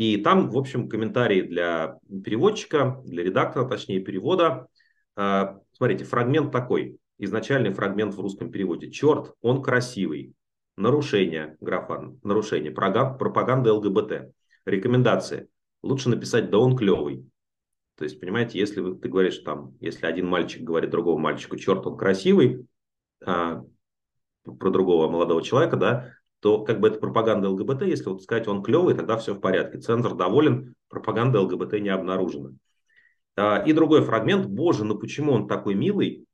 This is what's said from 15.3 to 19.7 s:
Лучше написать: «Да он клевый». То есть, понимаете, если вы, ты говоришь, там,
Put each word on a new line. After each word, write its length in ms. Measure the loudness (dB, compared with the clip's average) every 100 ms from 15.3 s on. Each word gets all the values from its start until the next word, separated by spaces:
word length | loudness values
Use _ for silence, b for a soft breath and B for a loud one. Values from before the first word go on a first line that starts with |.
| -10 -12 _ _ _
Лучше 260 | -4 -2 0
написать: 400 | -2 0 -2 2
«Да 80 | 4
он 180 | 4 4
клевый». 540 | 2 2 0 -8 -14 _ _ _ _ _ _ _
То 80 |
есть, 160 | -10 -8
понимаете, 380 | -4 -2 -2 -2
если 240 | -2 -2
вы, 140 | -6 -6
ты 120 | -2
говоришь, 300 | 2 2 0
там, 360 | -8 -10 -12